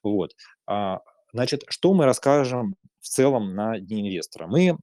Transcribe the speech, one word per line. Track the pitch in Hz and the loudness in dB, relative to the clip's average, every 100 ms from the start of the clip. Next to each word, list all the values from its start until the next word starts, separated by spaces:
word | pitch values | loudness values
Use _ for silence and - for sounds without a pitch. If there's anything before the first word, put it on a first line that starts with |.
Вот. | 104 101 82 - - _ - | -2 -2 -2 -8 -20 _ -6
А, | 101 98 92 - _ _ | -4 -4 -6 -10 _ _
значит, | 113 127 143 - | -4 -4 -4 -8
что | - 175 | -2 2
мы | 190 135 | 4 4
расскажем | 120 139 143 127 123 107 95 _ _ | 2 2 2 2 -2 -4 -8 _ _
в | - | -6
целом | - 135 127 98 | 2 2 2 -2
на | 95 110 110 | -4 -4 -6
Дне | 95 107 | -6 -6
инвестора? | 101 90 76 - 82 | -4 -6 -8 -12 -2
Мы | 143 185 165 | 2 2 0